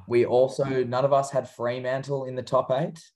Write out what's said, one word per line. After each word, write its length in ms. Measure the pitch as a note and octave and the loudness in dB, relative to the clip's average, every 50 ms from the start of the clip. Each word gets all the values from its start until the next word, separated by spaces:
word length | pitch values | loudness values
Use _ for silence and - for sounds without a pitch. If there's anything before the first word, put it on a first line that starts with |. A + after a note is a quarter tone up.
| F#2 | -6
we 160 | A2 A#2+ A#2+ A2+ | 0 2 2 2
also, 380 | - A#2+ B2 C3 C3+ - - C#3 C3 C3+ B2+ B2+ | 4 4 4 4 2 2 -2 -2 -2 0 -2 -2
none 200 | A#2+ B2 B2+ C#3 | 0 0 0 2
of 100 | C3+ C#3 | 4 4
us 180 | C#3 C#3 - | 2 2 2
had 180 | - C3 A#2+ - | -2 -2 -2 -4
Fremantle 760 | - - A#2+ A#2+ B2 B2+ B2+ B2+ C3 C3+ C3 C#3 C#3+ C3+ C3 | -6 -6 -4 -4 -4 -4 -4 -4 -4 -4 -4 -4 -4 -4 -4
in 100 | B2+ B2+ | -6 -8
the 80 | B2+ A#2+ | -8 -4
top 260 | - C3+ B2+ B2+ - | 0 0 0 2 2
eight, 340 | C3 C#3 D#3+ - E3 - - _ _ | 0 0 0 -2 -6 -10 -20 _ _